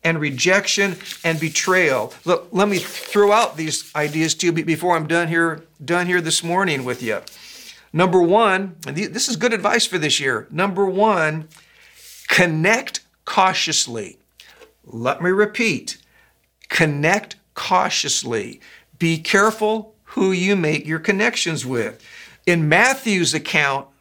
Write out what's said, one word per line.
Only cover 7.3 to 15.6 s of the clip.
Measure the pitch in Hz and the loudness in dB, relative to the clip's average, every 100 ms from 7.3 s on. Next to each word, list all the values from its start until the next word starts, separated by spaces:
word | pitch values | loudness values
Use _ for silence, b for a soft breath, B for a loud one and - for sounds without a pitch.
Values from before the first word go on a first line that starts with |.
| B B B B B B | B B B B B B
Number | 151 180 180 | 0 2 4
one, | 170 202 226 190 196 170 - | 4 4 4 2 -4 -10 -10
and | 143 | -6
th-, | 196 | -6
this | 196 269 | -4 -4
is | 208 | 0
good | 233 | 0
advice | 220 196 240 - | 0 0 0 0
for | 180 | -2
this | 151 - | -2 0
year. | 139 117 - | 0 -4 -6
Number | 151 196 185 196 | -4 -2 0 -2
one, | 185 214 190 156 156 160 B B B B B B B B | 2 2 2 0 -2 -10 B B B B B B B B
connect | - 180 156 170 226 269 - _ _ - | 2 2 2 2 0 -2 -12 _ _ -4
cautiously. | - 190 - - 151 - 117 95 - _ _ B B B B _ | 2 2 2 -2 -2 -2 -6 -10 -14 _ _ B B B B _
Let | 113 117 - | -6 -4 -2
me | 170 | 0
repeat, | 190 208 208 | 2 0 0